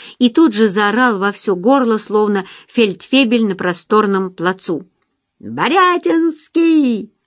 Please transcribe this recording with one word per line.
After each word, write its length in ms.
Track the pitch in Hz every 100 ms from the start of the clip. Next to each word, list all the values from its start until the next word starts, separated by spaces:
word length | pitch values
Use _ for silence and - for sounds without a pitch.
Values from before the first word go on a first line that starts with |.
| - -
и 100 | 247
тут 240 | 269 320
же 160 | 208 220
заорал 500 | 185 208 220 254 202
во 140 | 202
все 240 | 202 - 180
горло, 400 | 202 277 233 220
словно 480 | - 214 214 202 185 - _
фельдфебель 800 | - 214 175 - 269 240 233 220
на 100 | 185
просторном 760 | 180 175 - 214 208 196 190
плацу. 560 | 185 175 185 - 151 - _ _ _ _ _
«Борятинский! 1700 | 101 120 208 359 359 349 349 330 330 320 - 330 330 311 262 214 208 _